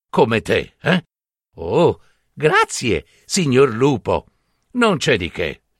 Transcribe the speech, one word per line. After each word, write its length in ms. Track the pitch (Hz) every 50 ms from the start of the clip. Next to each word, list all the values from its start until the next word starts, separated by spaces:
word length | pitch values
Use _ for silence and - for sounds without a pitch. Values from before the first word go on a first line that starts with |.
| _ _
come 300 | - 180 139 113 113 107
te, 340 | - - 110 87 - - _ _
eh?" 260 | - 147 185 185 - _ _ _ _ _ _ _ _ _ _
"Oh, 440 | 95 82 87 110 160 170 127 - - _ _ _ _ _ _ _
grazie, 680 | - 147 151 381 440 453 - - - 127 117 90 71 - _ _ _ _
signor 440 | - - 190 170 139 120 131 139 131
lupo." 560 | 107 113 135 147 135 98 - 104 90 76 - _ _ _ _ _ _ _ _ _
"Non 260 | - 247 240 214 180
c'è 200 | 135 - 160 123
di 120 | 90 92 80
che, 320 | - - 87 73 62 - _ _ _